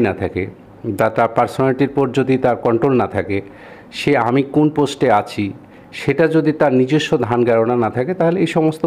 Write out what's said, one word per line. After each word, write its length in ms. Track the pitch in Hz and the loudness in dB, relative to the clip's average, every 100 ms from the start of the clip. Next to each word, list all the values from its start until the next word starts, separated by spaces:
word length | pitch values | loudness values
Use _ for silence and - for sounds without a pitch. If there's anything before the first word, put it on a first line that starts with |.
| 110 | 0
না 60 | 92 | -2
থাকে 220 | 95 - 98 - - - 120 98 | -4 -4 -8 -10 -20 -12 -6 -2
বা 80 | 113 - | 0 2
তার 140 | 113 - | 0 0
পার্সোনালিটির 560 | 117 - 135 131 139 143 | -2 0 0 0 0 0
পর 100 | 135 120 | -2 0
যদি 160 | 131 131 | 0 0
তার 120 | 131 117 | 0 0
control 300 | 123 117 139 127 | 0 0 2 2
না 40 | 98 | 0
থাকে, 320 | 101 90 98 - - - - - - | -2 -4 -4 -6 -16 -20 -20 -18 -6
সে 120 | - 139 117 | 0 0 2
আমি 140 | 131 135 | 0 0
কোন 120 | 151 151 147 | 0 0 0
পোস্টে 320 | 139 - 131 104 | -2 0 2 2
আছি 240 | 104 - 101 - - - - | 0 -6 -6 -8 -18 -20 -20
সেটা 320 | - - 139 160 160 | -8 -2 0 2 2
যদি 160 | 151 151 | 0 0
তার 120 | 147 127 | 2 2
নিজস্ব 300 | 127 151 - 160 113 | 2 0 0 -2 0
ধান 140 | 120 | 0
ধারণা 320 | 120 113 113 123 | 2 2 2 0
না 60 | 110 117 | 0 -2
থাকে, 160 | 131 | -4
তাহলে 240 | 180 165 180 | 0 0 0
এই 60 | 165 170 | 0 2
সমস্ত 260 | 156 156 | 0 0